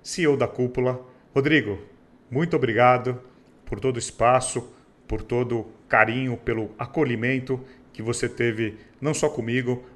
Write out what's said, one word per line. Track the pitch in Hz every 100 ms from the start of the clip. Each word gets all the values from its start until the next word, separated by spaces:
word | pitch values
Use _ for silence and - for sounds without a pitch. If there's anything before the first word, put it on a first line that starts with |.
C | - -
E | 160
O | 139
da | 117
Cúpula. | - 123 127 127 123 - - _
Rodrigo, | 139 139 156 104 95 - - _ - -
muito | 123 165 165
obrigado | 131 110 123 123 117 123 - - _ _ -
por | 104
todo | 131 120
o |
espaço, | - - 117 127 127 - - - _ _ -
por | 110
todo | - 120 123 117
o | 104 - -
carinho, | 113 110 120 131 117
pelo | - 113 104 -
acolhimento | 123 - 143 113 120 131 131 131 131 - -
que | -
você | 113 120 120
teve, | - 117 110 110 104 - -
não | 143
só | 151 151
comigo, | 147 110 123 123 123 -